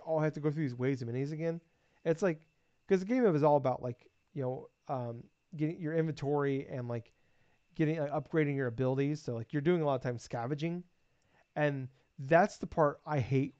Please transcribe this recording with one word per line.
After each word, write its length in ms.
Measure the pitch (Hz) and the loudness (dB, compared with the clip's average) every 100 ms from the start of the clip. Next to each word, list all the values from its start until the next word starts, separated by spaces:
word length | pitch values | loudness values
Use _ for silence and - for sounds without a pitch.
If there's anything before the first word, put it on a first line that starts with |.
"Oh, 140 | - 160 | -2 0
I 60 | |
have 80 | 156 | 0
to 80 | 151 | 0
go 100 | 147 | -2
through 140 | 147 | 0
these 100 | 147 | -2
waves 280 | 120 131 135 | -2 -2 -2
of 60 | 117 | -2
minis 220 | 123 139 | -4 -4
again." 300 | 156 165 165 - _ _ _ | -4 -4 -4 -10 _ _ _
It's 180 | 160 160 | -2 2
like, 180 | 196 156 _ _ _ _ - | 0 0 _ _ _ _ 0
'cause 100 | 190 | 0
the 80 | 190 | 2
game 180 | 254 226 | 4 4
is 160 | 151 | 6
all 120 | 151 147 | 6 4
about, 240 | 131 123 | 2 -2
like, 280 | 123 120 _ _ _ | -4 -8 _ _ _
you 100 | 151 | -6
know, 260 | 127 131 - _ - | -6 -6 -10 _ -8
um, 340 | 135 120 117 - _ _ | -6 -6 -10 -14 _ _
getting 240 | 156 151 180 | -4 -4 -2
your 160 | 151 | -2
inventory 720 | 165 160 147 139 143 139 135 - | 0 0 -2 -2 0 0 -2 -4
and, 220 | 131 120 | -8 -6
like, 240 | 120 - _ _ _ _ _ _ - | -6 -8 _ _ _ _ _ _ -2
getting, 240 | 156 160 | 0 0
like, 100 | 147 | -2
upgrading 460 | 147 135 160 147 139 | -4 -2 0 2 0
your 100 | 127 | -2
abilities. 560 | 117 131 135 139 147 | 0 0 2 0 -2
So, 120 | - | -4
like, 180 | 117 113 | -6 -4
you're 100 | 151 | -2
doing 200 | 143 180 | 2 2
a 40 | 147 | 2
lot 80 | |
of 60 | 131 | 0
times 220 | 131 120 | -2 -6
scavenging, 600 | - 123 120 147 165 175 175 _ _ _ _ _ _ | -8 -8 -4 -4 -4 -6 -10 _ _ _ _ _ _
and 340 | - 147 139 131 - _ - | -2 0 0 -6 -12 _ -14
that's 360 | 135 165 208 - | 4 6 6 0
the 100 | - | -6
part 320 | - 147 - | 2 2 2
I 140 | - 151 | -2 -2
hate 360 | 101 135 143 - | 2 0 0 -4